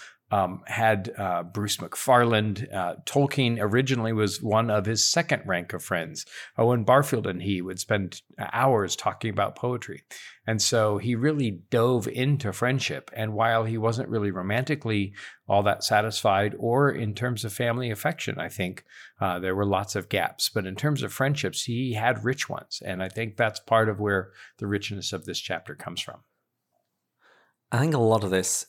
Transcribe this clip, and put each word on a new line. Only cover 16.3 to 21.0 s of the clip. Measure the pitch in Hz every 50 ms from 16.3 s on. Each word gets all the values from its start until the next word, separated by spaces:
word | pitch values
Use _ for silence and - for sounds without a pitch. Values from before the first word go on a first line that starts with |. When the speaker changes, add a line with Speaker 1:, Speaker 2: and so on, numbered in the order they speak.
| 98 98 101 104 - -
Speaker 1:
or | - 117 117 135 143 139
in | - - 117 104 104
terms | - 120 123 123 104 107
of | 110 104
family | - 127 117 117 120 127 120
affection, | 107 - - 151 170 - - - - -
I | - -
think, | - - 92 90 92 - - _ - - - - _ -
uh, | 98 95 90 90
there | 90 95 92
were | 98 101 101 98 95
lots | 101 - -
of | 104 90 -
gaps. | - 98 85 - - - - - -
But | 117 95
in | 95 95
terms | 95 - 151 147 127